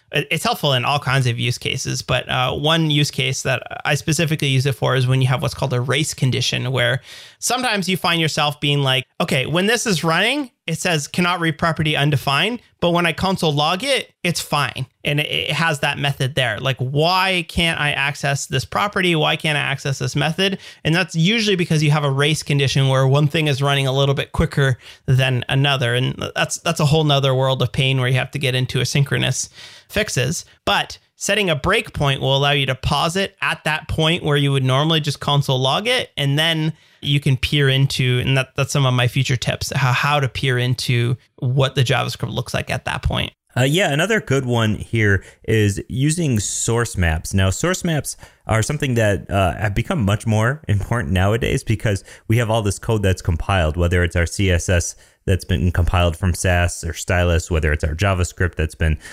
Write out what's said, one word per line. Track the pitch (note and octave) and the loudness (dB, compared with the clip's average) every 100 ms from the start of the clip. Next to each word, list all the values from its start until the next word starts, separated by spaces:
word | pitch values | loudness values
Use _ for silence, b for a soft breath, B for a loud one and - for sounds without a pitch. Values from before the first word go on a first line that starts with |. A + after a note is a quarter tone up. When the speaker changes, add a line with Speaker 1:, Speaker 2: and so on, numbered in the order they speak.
| _ | _
Speaker 1:
it, | D3 D3+ | -6 -2
it's | D#3+ | -2
helpful | A3+ B3 D3+ | -2 0 0
in | C3 | 0
all | A#2+ C#3+ | 0 -2
kinds | B2 C3+ B2 | 0 0 2
of | A#2 | 0
use | A#2+ - | -2 -2
cases, | - C3 C3+ C3 | -4 -4 -4 -6
but, | - B2+ - | -2 -4 -2
uh, | B2+ C3 | -2 -2
one | D3+ D3 E3 D#3+ | 0 0 2 2
use | D3 C#3+ | 2 0
case | - C3 C3 | 0 -4 -2
that | C3+ B2 - - - | -2 -4 -6 -8 -4
I | |
specifically | D3 - D#3 D#3 D#3 C#3+ | -2 0 0 0 0 2
use | C3 C3+ | 2 0
it | |
for | C3 C3+ B2+ | 0 0 0
is | B2+ | 2
when | C3 | 2
you | C3 | 2
have | B2+ | 0
what's | C3 | -2
called | - C3 | -4 -2
a | B2 | -2
race | A#2+ C#3 D3+ | -2 -2 -2
condition, | - C3 A#2 B2 B2+ B2 | 0 0 0 -2 -4 -2
where | C3 A#2+ B2+ B B B B | 0 0 -2 B B B B
sometimes | - B3 B3+ G#3 F3 | -4 -2 0 -2 -2
you | F#3 | 0
find | F3+ E3+ | 0 0
yourself | D#3 D#3 D3 C#3+ | 0 0 -2 -2
being | C#3+ C#3+ | 0 0
like, | C3+ C3 - - | 2 0 -2 -6
"Okay, | - D3 B2+ | -2 -2 0
when | E3 G3+ | 0 2
this | A#3 A#3 | 0 0
is | E3 | 0
running, | E3 E3 G#3+ C#4+ C4+ _ - | 0 2 2 0 -4 _ -8
it | D#3+ | -4
says | F#3 D#3+ C#3+ | -2 -2 -2
cannot | - F3 F3 | 0 0 0
read | D#3+ D#3 | -2 0
property | E3+ - D#3 D3+ | -2 0 0 0
undefined, | D3 C#3+ - C#3 F#3+ A#3+ b _ | 2 2 0 0 0 -4 b _
but | F3 | 0
when | E3+ E3+ | 2 0
I | |
console | D#3 F#3+ F#3 E3 | 0 -2 0 0
log | D3 D3+ F#3 | 2 0 0
it, | C4+ B3 - _ | 0 -2 -2 _
it's | F3 D#3+ | -4 -4
fine." | - D3 C3 - C3+ _ | -2 -2 -2 -4 -12 _
And | - D3 | -4 -2
it, | - | -2
it | - - | -4 -4
has | C#3+ E3 C#3+ | 0 0 0
that | D3 C#3 | -2 -2
method | C#3 C#3 C3 | -4 -2 -2
there. | D3 B2 G#2 | 0 0 -2
Like, | C3+ B2+ | -4 -2
why | B2+ C#3+ D#3+ F#3 F#3+ F3+ E3 | -2 2 2 2 2 0 -2
can't | - E3+ D#3+ | -2 0 0
I | D3 | -2
access | C#3 C#3 C#3 C#3+ C#3 - | -2 -4 -2 -2 -2 -2
this | C3+ | -4
property? | - F3+ G3+ G3+ F3+ | -2 -2 -2 0 0
Why | D#3+ D3+ D#3 | 2 0 0
can't | D#3+ D3 | -2 -2
I | |
access | C3 C#3 C#3+ C3+ | -2 -4 -4 -4
this | C3 D3 | -4 -2
method? | D3 E3 G3 F#3+ B B | -2 0 -2 -2 B B
And | D#3 | 0
that's | E3 F3+ | 0 0
usually | E3 E3 A#3 G#3 F#3 | 0 2 2 2 0
because | E3+ D#3 | 2 2
you | D3+ | 2
have | D3+ | 2
a | C#3+ | 2
race | C3+ C#3+ D3+ | 2 2 0
condition | - C#3+ C3+ C#3 C3+ | 0 0 2 2 4
where | C3 C3+ | 4 4
one | C#3 D3 | 4 4
thing | E3+ D3+ | 2 0
is | C3 | 0
running | C#3 C#3 C3+ | 2 2 2
a | |
little | C3+ C#3 | 2 2
bit | C3+ - | 0 -2
quicker | - E3 - C3+ B2+ B B | -2 0 2 0 0 B B
than | - C3 C3 B2+ - | 0 2 2 0 0
another. | C3 C#3+ C3+ A#2+ | 2 2 2 0
And | A#2+ C3+ - - | 0 -2 -4 -6
that's, | - E3 - | -4 -4 -4
that's | E3 D#3+ | -4 0
a | D3+ | 2
whole | D#3+ | 2
nother | D3+ C#3 C3+ | 4 2 2
world | B2+ C3 C3 | 2 0 0
of | A#2+ | -2
pain | - C3 C3+ | 0 0 2
where | B2+ | 0
you | C3 | 0
have | C3+ | -2
to | C#3 | -4
get | C3 B2+ | -2 -2
into | B2+ C#3 | -2 -2
asynchronous | B2 C#3+ C#3 C3 B2+ B2+ - B B B B | 0 0 0 0 0 -2 -6 B B B B
fixes. | G3+ G#3 - B2+ E3+ - b | -4 -2 -2 -2 -4 -10 b
But | - G3 - - _ | -2 0 -2 -10 _
setting | _ - G#3 F#3+ | _ -2 0 0
a | |
breakpoint | D3 E3 A3 - - C#3+ C3+ | 0 0 0 -2 -2 -2 0
will | C3+ C#3 | 0 2
allow | C#3+ | 2
you | D3 C3+ | 2 0
to | |
pause | C3 - C#3+ E3 | -2 -2 0 0
it | F#3 F#3+ - | 0 -4 -4
at | C#3+ D#3+ | -6 -4
that | D#3 D3+ - | -4 -4 -4
point | - D#3 F3 | 0 0 0
where | D#3 D3 | 0 0
you | C#3+ | 2
would | C#3 | 2
normally | C3 C3 D#3 D#3+ | 2 2 2 0
just | D3 - | -2 -4
console | - C#3+ C#3 C3 | 0 0 2 0
log | C3 D#3 A3 | 0 0 -2
it. | B3+ - - | -2 -4 -4
And | C#3 C#3+ | -2 0
then | D#3+ D#3+ D#3 D#3 b b | 0 0 -2 -4 b b
you | - C#3 | -2 0
can | D3 C3 | 2 0
peer | - D3 C#3 | 0 2 2
into, | C3 C#3 - B2+ B2 C3 | 2 2 0 0 0 0
and | C3+ | 0
that, | B2+ - | -2 -4
that's | C3+ | -2
some | D3 | 2
of | C3 | 2
my | B2 B2 | 2 0
future | C#3 B2+ B2+ | 0 -2 -2
tips, | - - - | -2 -4 -4
how, | - C3 | 0 0
how | B2+ C#3+ D3 | 0 0 0
to | C3+ | 0
peer | - C3+ B2 | -2 -2 0
into | B2 B2 - A#2+ A#2+ A#2+ b _ | 0 -2 0 0 0 -2 b _
what | B2+ C3+ C3 - | -2 2 2 2
the | |
JavaScript | A#2+ B2 A#2+ - B2+ | 2 0 -2 -6 -6
looks | B2 - | -6 -4
like | C3 - | -6 -4
at | - - | -6 -4
that | - | -4
point. | - B2+ - - _ - | -2 -2 -4 -8 _ 0
Speaker 2:
Uh, | |
yeah, | C3+ E3 F#3+ | 2 2 2
another | C#3+ F#3+ A3 | 2 2 0
good | - C3+ | 0 -2
one | B2 A#2+ A2 | 0 0 2
here | G#2 - A#2 G#2 F#2+ B B | 0 -2 0 2 2 B B
is | - A2 G#2 G2 - | 0 2 2 0 -4
using | B2+ C#3+ E3 D#3+ A2+ | -2 0 2 0 0
source | - - - A#2 A#2 - | -2 -4 0 0 0 0
maps. | E2+ D#2 - | 0 0 -2
Now, | G2 F#2+ | 0 2
source | - E3 F#3 | 2 -2 -2
maps | F3 D3+ - - B B - | -2 -2 -4 -10 B B -2
are | A2 | 0
something | A2+ D#3 C#3+ A#2 | 0 -2 0 2
that, | G#2+ G2 - | 2 0 0
uh, | G2 F#2 A1+ | 0 0 0
have | G2+ | -2
become | G2+ - F#3 | -2 -2 0
much | G2 G#2 - | 2 0 2
more | G#2+ A2+ D3+ - | 2 2 -2 -2
important | G2+ F#2+ A#2 C#2+ | -2 0 -2 0
nowadays | F#2 G2 A#2 - C#3 | 2 2 2 0 -2
because | - G#2+ A#2 G2 B B - | 0 0 0 -2 B B 0
we | A2+ | 0
have | A2 | 2
all | A2+ | 0
this | G2+ - | 0 -2
code | - A2+ | -2 0
that's | F#2+ F#2 | 2 0
compiled, | - D#2+ - F#2+ D#2 D#2+ | 0 -2 0 2 2 2
whether | E2+ F2+ | 2 2
it's | F2 | 2
our | F2 E2+ | 0 -2
C | - F#2+ | 0 2
S | E2+ - | 2 2
S | F2 - - b b - | 0 0 -8 b b -2
that's | F#2 | -2
been | - E2 F2 | 0 0 2
compiled | F2 E2 F#2 F2 D#2+ | 2 2 2 2 0
from | F#2+ | -2
Sass | F2 F#2+ F2 F2 - | 0 0 2 0 -2
or | F2 | -8
Stylus, | - - F2+ F2 E2 - | -6 -2 2 2 2 0
whether | D#2+ D2+ | 0 0
it's | D2 | 0
our | D#2 | -2
JavaScript | D#2+ G2+ F#2 F2+ - F2+ | 0 0 0 -2 -2 -4
that's | - D#2+ | -2 -4
been | - D#2+ D2+ B | 0 0 0 B